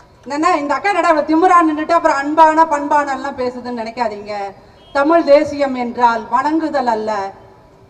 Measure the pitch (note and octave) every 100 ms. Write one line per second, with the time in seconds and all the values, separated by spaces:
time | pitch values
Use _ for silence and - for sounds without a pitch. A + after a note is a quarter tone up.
0 | _ _ B3 C#4+ E4+ E4 C#4+ C#4 G4+ F#4
1 | E4 D4+ D4+ D#4+ F#4 F4 D#4+ D4+ D#4 E4+
2 | E4 C#4 C#4+ D#4 D#4+ D#4 D#4+ D4 C#4+ D4
3 | C#4+ C4 C#4 C4 B3 B3 A#3+ A#3+ A3 B3
4 | A3+ G#3 G3+ G#3 G3 - - - - C#4
5 | C#4+ E4+ C#4 C#4+ D4 C#4+ C4+ B3+ A#3+ A3+
6 | A#3+ A3+ G#3 A#3+ D4 D#4+ D#4 C#4 A#3+ A3
7 | G#3+ G#3 G3 - - - _ _